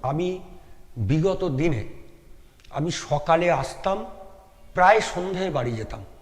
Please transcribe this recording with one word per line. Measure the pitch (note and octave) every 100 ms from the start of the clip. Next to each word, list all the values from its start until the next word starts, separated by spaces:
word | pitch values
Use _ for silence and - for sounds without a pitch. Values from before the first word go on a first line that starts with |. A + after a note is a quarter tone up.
| B2+
আমি | D3+ F3+ F#3 - - - - - A#2+ G2+
বিগত | D#3 F#3 F#3 F#3 C3+
দিনে | D#3+ A#2+ - - - - - - - - - -
আমি | E3 - -
সকালে | D3 - E3 F3 C#3+
আসতাম, | C3 - F#3+ G3 A3+ - - - - - - -
প্রায় | F#3 A3 -
সন্ধ্যায় | F3+ F#3 F3+ F#3+ C#3+
বাড়ি | A#2+ A2+
যেতাম। | G#2 G#2+ G2 -